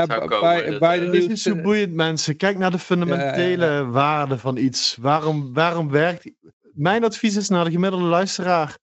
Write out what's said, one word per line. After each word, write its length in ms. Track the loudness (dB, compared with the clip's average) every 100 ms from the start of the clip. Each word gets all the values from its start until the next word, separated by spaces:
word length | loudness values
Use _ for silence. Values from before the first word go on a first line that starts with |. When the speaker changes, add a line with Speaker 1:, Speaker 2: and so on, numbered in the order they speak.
| 2
Speaker 1:
Ja, 80 |
Speaker 2:
zou 120 | 0 -2
Speaker 1:
b-, 40 |
Speaker 2:
komen. 100 | 2 2
Speaker 1:
bij, 220 | 2 0
Speaker 2:
Dus, 80 | 0
Speaker 1:
bij 200 | 2 2
de 20 |
Speaker 2:
eh, 60 | 2
Speaker 3:
Het 80 |
is 120 | 2 2
Speaker 1:
nieuws 180 | 0
Speaker 3:
niet 120 | -2 0
zo 60 |
boeiend, 300 | 0 0 0
mensen. 440 | 0 0 0 -4 0
Kijk 220 | 0 0
naar 120 | 0
de 80 | -2
fundamentele 880 | -2 0 0 0 -2 0 0 2
Speaker 1:
Ja, 80 | 0
ja, 60 | 0
ja. 80 | 0
Speaker 3:
waarde 500 | 2 2 2 -2 -2
van 180 | -4 0
iets. 400 | -2 0 -4 -2
Waarom, 540 | 0 0 0 -2 -2
waarom 360 | 0 0 0 0
werkt... 400 | 0 0 -2 -12 -20 -20 _ _
Mijn 320 | -2 0 2
advies 320 | 0 0 0 0
is 120 | 0
naar 160 | 0
de 60 | 2
gemiddelde 360 | 0 0 0 0
luisteraar, 720 | 2 0 -2 0 0 0 -8